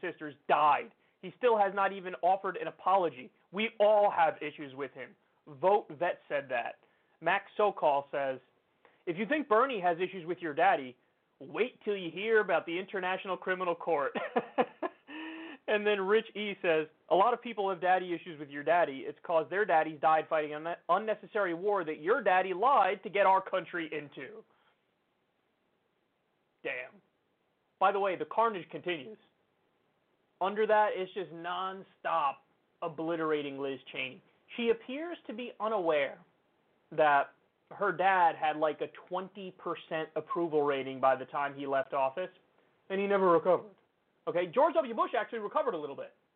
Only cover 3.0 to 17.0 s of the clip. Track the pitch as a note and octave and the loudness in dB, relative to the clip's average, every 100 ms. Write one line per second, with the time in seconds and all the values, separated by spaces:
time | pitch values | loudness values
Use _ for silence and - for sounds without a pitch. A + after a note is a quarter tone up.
3 | E3+ B2+ - _ _ F#3 A3+ - G#3 G#3+ | 2 -2 -14 _ _ -4 -4 2 4 6
4 | G#3 F3+ D#3+ C#3+ D3 D3 C#3+ C3 C3+ C#3 | 4 4 2 2 -6 -8 -12 -10 -10 -10
5 | A#2+ _ _ _ - C#3 F3+ G#3+ - C#3+ | -16 _ _ _ -20 0 4 4 2 -4
6 | F3 - - D3 C3+ A#2+ A2+ - _ _ | -2 -2 -4 -6 -2 -4 -6 -10 _ _
7 | _ _ E3 G3 - - G#3 G3 D#3 C#3 | _ _ 0 0 -2 2 2 4 2 2
8 | C#3 D3 C3+ C3 - _ _ _ _ _ | 0 -4 -4 -4 -12 _ _ _ _ _
9 | - E3 G#3+ D4+ D4 A3 C4+ A3 F3 E3+ | -6 -4 -2 -2 2 2 2 0 0 0
10 | F#3 F#3 D#3+ E3+ E3+ C#3+ F#3 E3+ C3 - | -2 -6 -8 -6 -4 2 4 2 -2 -14
11 | _ _ _ - C3+ D3+ B3 - G#3+ G3 | _ _ _ -20 -8 -4 -4 -4 -6 -4
12 | E3+ E3+ A3 A3 F#3+ E3 E3+ E3+ F#3+ G3 | -6 -6 2 2 4 0 0 -6 -6 -6
13 | F3+ F#3 G3 F3+ F#3+ F#3 F3+ E3+ - D3+ | -4 -4 -4 -6 -2 -2 -2 -2 -2 0
14 | C3 - - - - - - - E4+ - | 0 -4 -4 -4 -2 -2 -2 -4 -10 -10
15 | - D4+ D#4+ D#4+ E4 C#4+ - G#3 G#3 G#3 | -16 -14 -12 -12 -16 -12 -2 0 2 0
16 | F#3+ A3 A3 G3+ G#3 F#3+ F#3 D#3 D#3 _ | 2 2 2 -6 -8 -2 2 2 0 _